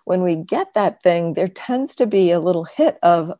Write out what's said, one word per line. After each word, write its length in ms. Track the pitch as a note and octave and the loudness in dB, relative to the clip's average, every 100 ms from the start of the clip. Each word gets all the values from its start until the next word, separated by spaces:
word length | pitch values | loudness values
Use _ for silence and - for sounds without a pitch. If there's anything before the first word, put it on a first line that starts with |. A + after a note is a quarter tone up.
When 180 | - F#3 | -4 -2
we 120 | F3+ E3 | 0 -2
get 380 | E3+ D4+ F#4+ | -4 -4 -2
that 280 | - G3 - | -2 -2 0
thing, 300 | F3+ E3+ E3+ | 0 2 0
there 160 | - F#3 | -2 -4
tends 460 | - - B3+ C4+ - | -6 -6 -4 -4 -2
to 100 | A#3+ | 0
be 240 | G#3 F3+ | 2 2
a 80 | E3+ | 2
little 260 | E3 F3 | 0 -2
hit 340 | E3 - D#4 - | -4 0 0 2
of, 300 | F3 E3+ D#3+ - | 2 2 0 -6